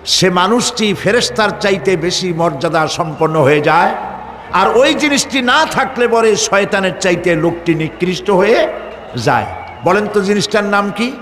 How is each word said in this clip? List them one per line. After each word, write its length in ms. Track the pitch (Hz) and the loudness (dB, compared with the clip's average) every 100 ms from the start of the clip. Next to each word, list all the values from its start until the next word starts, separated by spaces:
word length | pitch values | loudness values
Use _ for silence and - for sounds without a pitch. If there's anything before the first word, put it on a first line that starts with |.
সে 260 | - - 185 | -2 2 2
মানুষটি 640 | 180 185 240 - - 214 | 2 2 2 0 -2 -2
ফেরেশতার 560 | 165 180 233 226 - 208 - | 0 0 0 0 -2 -2 0
চাইতে 360 | 202 196 190 180 | -2 0 0 0
বেশি 360 | 170 175 185 | -2 -4 -4
মর্যাদা 560 | 165 170 143 165 165 156 | 0 -2 0 -2 0 -2
সম্পন্ন 540 | - 165 147 160 160 | -2 -6 0 0 4
হয়ে 180 | 147 151 | 4 4
যায়, 340 | 147 156 - - - - - - - | 4 4 2 -2 -8 -12 -14 -16 -4
আর 160 | 180 214 | 0 2
ওই 260 | 214 294 | 4 4
জিনিসটি 480 | 269 294 277 - 269 | 2 0 0 0 -2
না 240 | 247 285 311 | 0 0 0
থাকলে 420 | - 262 - 240 | -2 -4 -2 2
পরে 280 | 226 226 202 | 4 2 2
শয়তানের 640 | - 196 196 196 190 185 | 2 0 2 0 -2 -2
চাইতে 360 | 190 175 175 165 | 0 0 2 2
লোকটি 380 | 170 165 - | 0 -2 -2
নিকৃষ্ট 560 | 156 156 - 180 180 - | 0 -2 -4 -4 -2 0
হয়ে 420 | 185 202 262 311 - - - - 120 | 2 4 2 0 -4 -12 -14 -12 -2
যায়। 300 | 117 120 101 - - - | 2 2 0 -10 -14 -4
বলেন 220 | 170 202 208 | 0 0 0
তো 80 | 208 | -2
জিনিসটার 440 | 190 208 - 214 | 0 0 0 0
নাম 260 | 202 202 202 | 2 0 0
কি? 220 | 185 240 - | -4 -6 -6